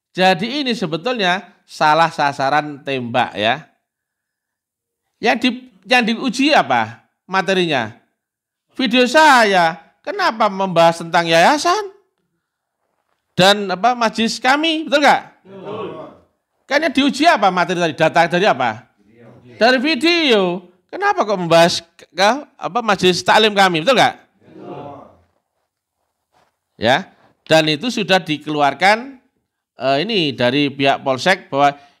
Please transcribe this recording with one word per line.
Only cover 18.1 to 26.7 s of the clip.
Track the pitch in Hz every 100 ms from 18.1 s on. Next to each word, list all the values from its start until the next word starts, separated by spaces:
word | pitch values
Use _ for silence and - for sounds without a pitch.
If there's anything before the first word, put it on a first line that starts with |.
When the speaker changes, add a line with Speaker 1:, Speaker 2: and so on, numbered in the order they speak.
| 165 165
Speaker 1:
dari | 175 202
apa? | 135 123 110 - _ _ _ - - - -
Dari | 226 262
video. | 294 311 320 339 294 214 180 180 - _ _
Kenapa | - 202 - 208
kok | 196
membahas | 170 165 170 -
ke, | - _ -
ke, | 170 202 277 285
apa, | - 160 220
majlis | 226 196 180 175 -
taklim | 214 220
kami, | 196 190 165
betul | 185 226
nggak? | 131 - _ _
Speaker 2:
Betul. | _ - 147 143 143 139 - _ _ _ _ _ _ _ _ _ _ _ _ _ _ _ _